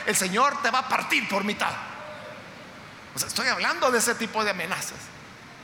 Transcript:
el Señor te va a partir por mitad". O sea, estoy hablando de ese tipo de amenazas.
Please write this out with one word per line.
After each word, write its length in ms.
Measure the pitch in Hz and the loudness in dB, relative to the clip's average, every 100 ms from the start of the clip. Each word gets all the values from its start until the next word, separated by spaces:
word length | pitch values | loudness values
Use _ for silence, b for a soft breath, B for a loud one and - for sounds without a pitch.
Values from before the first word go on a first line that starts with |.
| - | 0
el 100 | - | 2
Señor 440 | 185 202 277 277 | 2 6 4 4
te 100 | 233 | 2
va 80 | 262 | 2
a 80 | 262 | 2
partir 400 | 233 - 302 202 | 0 2 0 2
por 160 | 196 | 0
mitad". 260 | 208 - 180 - - - - - - - - - - - - - - | 0 0 0 -2 -8 -10 -12 -12 -12 -14 -14 -16 -16 -16 -16 -16 -12
O 40 | - | -6
sea, 100 | - | -4
estoy 180 | - 254 | 0 2
hablando 460 | 190 226 339 285 | 2 2 4 4
de 60 | 240 | 6
ese 180 | 226 220 | 4 2
tipo 260 | 220 220 | 0 2
de 80 | 208 | 2
amenazas. 480 | 185 170 156 - - - - - - - - | 0 -2 -2 -4 -8 -14 -14 -16 -18 -18 -18